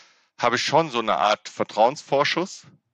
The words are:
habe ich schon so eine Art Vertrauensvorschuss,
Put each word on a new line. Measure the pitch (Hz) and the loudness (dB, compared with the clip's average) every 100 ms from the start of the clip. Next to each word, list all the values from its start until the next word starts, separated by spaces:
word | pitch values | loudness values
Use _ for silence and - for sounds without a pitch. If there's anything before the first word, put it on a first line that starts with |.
| - _ _ - | -20 _ _ -4
habe | 120 117 | 0 0
ich | |
schon | - 147 160 | 2 2 2
so | 120 | -2
eine | 110 80 | -2 0
Art | 104 104 - | 2 0 -4
Vertrauensvorschuss, | - 107 104 117 143 - 139 143 160 190 - - - _ | -8 -4 2 2 0 -2 0 0 -2 -6 -10 -20 -20 _